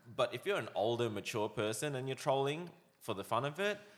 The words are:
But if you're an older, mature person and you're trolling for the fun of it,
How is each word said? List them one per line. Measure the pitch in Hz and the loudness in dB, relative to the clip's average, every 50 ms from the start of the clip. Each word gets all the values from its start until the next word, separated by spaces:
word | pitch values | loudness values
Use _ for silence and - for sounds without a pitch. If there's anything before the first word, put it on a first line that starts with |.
| - 123 110 | -20 -10 0
But | - 123 - - | 0 0 2 0
if | 127 - 185 | -4 -2 0
you're | 202 170 | 0 0
an | 117 - - | 0 -2 0
older, | - 101 117 120 117 120 113 | 0 2 2 4 4 2 2
mature | 104 101 90 - - 110 104 110 | 2 -2 -4 -2 0 0 0 0
person | - 120 107 107 110 - 151 151 139 | 0 0 0 0 0 0 -2 -2 -2
and | 127 131 135 | -2 -2 -4
you're | 135 - - 151 | -4 -2 2 2
trolling | 135 139 139 139 151 160 180 175 - - _ _ _ _ | 4 4 4 2 0 -2 -6 -10 -12 -18 _ _ _ _
for | - - 107 | -6 -4 -4
the | 98 98 | -4 -2
fun | - 113 117 135 | 0 0 0 0
of | 143 151 165 | 0 -2 0
it, | 196 208 202 202 - - - | 0 0 0 -2 -6 -18 -20